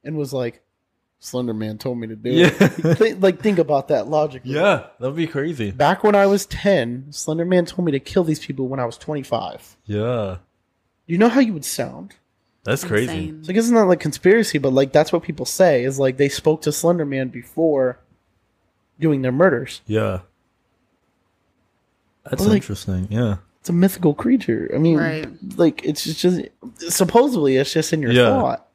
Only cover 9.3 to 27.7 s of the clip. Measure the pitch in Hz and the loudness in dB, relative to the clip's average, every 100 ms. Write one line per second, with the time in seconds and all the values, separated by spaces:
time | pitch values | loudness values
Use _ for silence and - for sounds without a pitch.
9.3 | 117 87 - - _ - 104 113 123 101 | -6 -6 -14 -20 _ -8 -4 -4 -4 -6
10.3 | 90 _ _ _ _ _ _ _ 170 226 | -10 _ _ _ _ _ _ _ 2 4
11.3 | 240 240 170 - - 131 131 190 _ _ | 4 0 0 -8 -8 -8 -10 -18 _ _
12.3 | _ _ _ - 117 90 107 127 160 156 | _ _ _ -4 -4 -2 -2 -2 -6 -8
13.3 | - - 190 226 233 196 175 156 - 185 | -10 -4 -2 2 4 4 2 0 0 4
14.3 | 220 220 151 135 131 135 147 156 170 - | 4 4 0 2 2 4 2 2 0 -4
15.3 | 147 127 - 185 135 127 135 135 131 143 | -10 -8 2 4 4 0 0 0 2 0
16.3 | - 160 156 - 147 170 175 147 135 131 | 2 0 0 -2 -2 0 0 -2 -4 -6
17.3 | 120 120 - 165 143 127 123 _ _ _ | -8 -12 0 2 2 0 -4 _ _ _
18.3 | _ _ _ _ _ _ _ 156 143 131 | _ _ _ _ _ _ _ -2 0 0
19.3 | 127 185 127 131 - - 107 107 92 - | 2 2 2 -6 -14 -4 -2 -2 -6 -10
20.3 | _ _ _ _ _ _ _ _ _ _ | _ _ _ _ _ _ _ _ _ _
21.3 | _ _ _ _ _ _ _ _ _ - | _ _ _ _ _ _ _ _ _ -10
22.3 | 165 202 214 - 98 - 92 95 107 120 | -2 2 2 0 -10 -6 -4 -4 -2 -2
23.3 | 98 _ _ - 175 190 - 175 147 - | -4 _ _ -4 2 2 2 -2 0 0
24.3 | 262 - 117 - - 165 156 165 156 139 | 0 0 -4 -4 0 2 2 0 -4 -10
25.3 | - - - 170 - 151 151 - 160 180 | -14 -14 2 2 2 -6 -6 -6 -2 0
26.3 | 175 - _ 123 - 170 170 185 233 277 | 0 -6 _ -20 -14 -6 -2 2 4 4
27.3 | 240 143 131 143 | 2 2 2 2